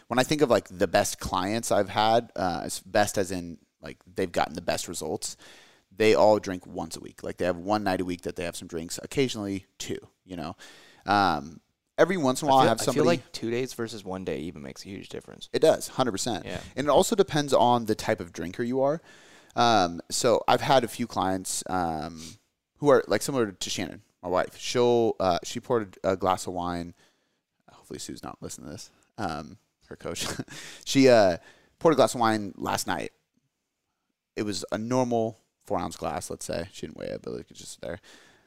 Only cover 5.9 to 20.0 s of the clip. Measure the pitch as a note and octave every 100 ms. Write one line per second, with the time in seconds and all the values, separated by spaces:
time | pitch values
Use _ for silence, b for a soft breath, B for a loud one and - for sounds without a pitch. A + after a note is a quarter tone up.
5.9 | G2 A2 D2 G#2 G#2 G2 F2+ - F2 E2
6.9 | - - - E2+ - F2+ F2 F#2 G#2+ G2
7.9 | F#2 F2+ F2 E2+ E2+ E2+ - F2+ E2 E2
8.9 | - - D3 B2+ A2+ G2+ G2 - - -
9.9 | - - _ - F2 D#2 - B B B
10.9 | B - G2+ F#2+ D2+ C#2 - _ _ _
11.9 | - D#3+ F#3+ C3 C3 D3 C3+ A#2+ A2 C#3+
12.9 | C3 D#3 D#3 - - A2+ A#2 C3 - A2+
13.9 | A2+ F#2 F#2+ F2+ C#2+ E2 D#2 C2+ - F#2
14.9 | G2 - - - G1+ - A#2+ D#3 G#2+ -
15.9 | - B2+ G2 B2 F#2+ G2 F2+ - B2+ D3
16.9 | D#3 F#3+ G#3+ F#3+ D3+ C#3+ A2+ A#2+ B2 A2
17.9 | G#2+ - G#2+ F2 F2 E2+ F#2 A#2+ C3 C#3
18.9 | E3 B B B B B A#2+ A#2+ G#2+ E2+
19.9 | E2+